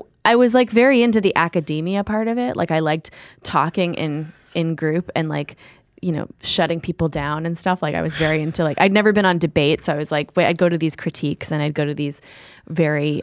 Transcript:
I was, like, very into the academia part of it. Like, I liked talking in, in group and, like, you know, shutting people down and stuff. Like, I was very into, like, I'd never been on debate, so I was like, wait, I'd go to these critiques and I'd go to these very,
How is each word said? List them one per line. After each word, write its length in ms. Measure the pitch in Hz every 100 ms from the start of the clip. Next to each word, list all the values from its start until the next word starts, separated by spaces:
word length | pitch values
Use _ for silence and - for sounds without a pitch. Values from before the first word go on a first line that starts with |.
| - _
I 120 | - 240
was, 180 | 247
like, 160 | 247 247
very 320 | 220 254 262
into 180 | 240 220
the 160 | 196 -
academia 680 | 170 180 151 156 165 196
part 240 | 202 214 226
of 100 | 233
it. 180 | 247 -
Like, 160 | 175
I 80 | 160
liked 320 | 156 160 - - - -
talking 500 | - 160 147 185 175 -
in, 360 | 156 147 156 - _
in 220 | 175 165 160
group 340 | 160 160 175 -
and, 120 | 160
like, 280 | 147 147 - - - _ _
you 120 | 185
know, 140 | 151 - -
shutting 360 | - - 165 170
people 300 | - 170 165
down 360 | 151 143 151 165
and 120 | 170
stuff. 240 | 190 180
Like, 120 | 151 156
I 60 |
was 120 | 160 160
very 260 | 156 156
into, 220 | 151 160
like, 140 | 160 143
I'd 140 | 196
never 180 | 202 214
been 140 | 208 196
on 120 | 175
debate, 460 | 160 165 143 156
so 80 | -
I 60 | 151
was 140 | 151
like, 200 | 151 147 -
wait, 80 | 165
I'd 120 | 170
go 120 | 175
to 80 | 170
these 180 | 160 -
critiques 560 | - - 147 156 -
and 100 | 156
I'd 120 | 151
go 100 | 147
to 100 | 147
these 280 | 147 147 143 - - - - -
very, 540 | 165 156 151 147 147